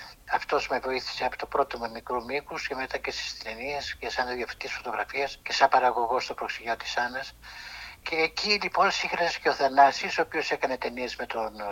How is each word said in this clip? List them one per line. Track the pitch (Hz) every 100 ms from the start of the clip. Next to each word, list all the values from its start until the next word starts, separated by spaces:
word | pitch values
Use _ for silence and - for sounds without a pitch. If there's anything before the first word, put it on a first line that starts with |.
| - - -
Αυτός | - - 143 -
με | 135
βοήθησε | 135 127 - - 127
από | -
το | -
πρώτο | 143 131 120
μου | 117
μικρού | 113 - 127 120
μήκους | 143 - 160 -
και | 131
μετά | 131 131
και | 135
στις | - - -
ταινίες | - 110 143 143 - -
και | 117
σαν | - 123 123
διευθυντής | 113 - 131
φωτογραφίας | - 127 107 104 135 139 -
και | -
σαν | 143 135
παραγωγός | 131 123 117 117 123
στο | -
Προξενιό | - 113 - 113 -
της | - -
Άννας. | 123 127 139 - - - - - - -
Και | - 160
εκεί | 160 - 208 208
λοιπόν | 190 - 190
σύγχρονος | - 165 - - -
και | 156
ο |
Θανάσης, | 139 139 135 139 - - -
ο |
οποίος | - 156 -
έκανε | 151 131 127
ταινίες | 127 123 120 -
με | 120
τον | 117 110 107 104